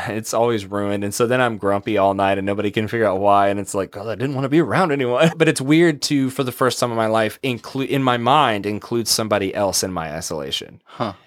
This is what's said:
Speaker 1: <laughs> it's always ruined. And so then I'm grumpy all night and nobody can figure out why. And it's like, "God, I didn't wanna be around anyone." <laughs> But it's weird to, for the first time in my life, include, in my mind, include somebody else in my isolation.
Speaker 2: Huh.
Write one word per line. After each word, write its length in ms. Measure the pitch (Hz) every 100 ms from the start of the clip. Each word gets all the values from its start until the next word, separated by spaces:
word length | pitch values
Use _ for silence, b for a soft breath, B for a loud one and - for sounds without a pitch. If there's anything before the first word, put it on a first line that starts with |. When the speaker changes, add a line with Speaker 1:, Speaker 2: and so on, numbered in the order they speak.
Speaker 1:
<laughs> 40 | -
it's 240 | 107 110
always 320 | 113 120 113 95
ruined. 400 | 101 101 101 101
And 80 |
so 120 | - 120
then 140 | 123
I'm 180 | 123 107
grumpy 400 | 98 101 113 104
all 160 | 98
night 240 | 98 98 98
and 80 | 98
nobody 240 | 101 104
can 200 | 113 107
figure 160 | 117 107
out 140 | 95
why. 260 | 101 101 101
And 140 | 101
it's 120 | 95
like, 180 | 101 92
"God, 180 | 104 104
I 60 | 101
didn't 200 | 135 135
wanna 140 | 135
be 100 | 151
around 320 | 151 147 151
anyone." 400 | 139 123 123 160
<laughs> 40 | 165
But 100 | 160
it's 140 | 127
weird 400 | 135 156 170 147
to, 260 | - 147 131
for 140 | 123
the 80 | 123
first 300 | - 127 -
time 100 | 123
in 60 | 113
my 100 | 110
life, 320 | 110 110 -
include, 460 | 135 117 - 131 135
in 140 | 139
my 140 | 131 120
mind, 480 | 117 147 131 104 101
include 420 | 104 - 120 110
somebody 480 | - 110 104 98 -
else 280 | 98 90
in 100 | 98
my 200 | 90 80
isolation. 680 | 78 - 78 69 - - -
Speaker 2:
Huh. 300 | _ - 117 95